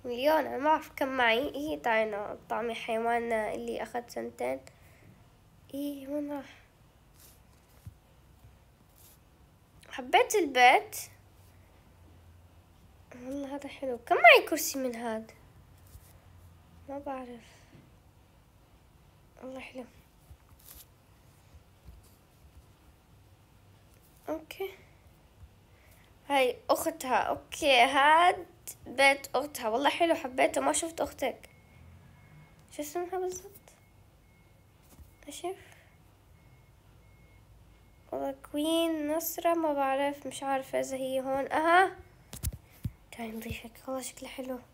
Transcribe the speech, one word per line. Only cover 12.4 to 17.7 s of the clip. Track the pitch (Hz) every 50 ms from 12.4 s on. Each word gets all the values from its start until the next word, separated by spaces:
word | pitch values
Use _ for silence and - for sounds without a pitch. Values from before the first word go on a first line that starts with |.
| - - - - - - - - - - - - - - -
والله | 247 247 254 269 285 277 262 285
هذا | 285 - 269
حلو. | - - 285 262 240 233
كم | - - 349
معي | 554 679 679 587 440 - -
كرسي | 320 294 - - - 277
من | 262 254 233
هاد؟ | 226 240 233 220 220 220 - - - - - - - - - - - - - - - - - - - - - - - - - - - - - - - - -
ما | 269 285
بعرف. | 277 285 269 262 254 240 247 233 - - - - - -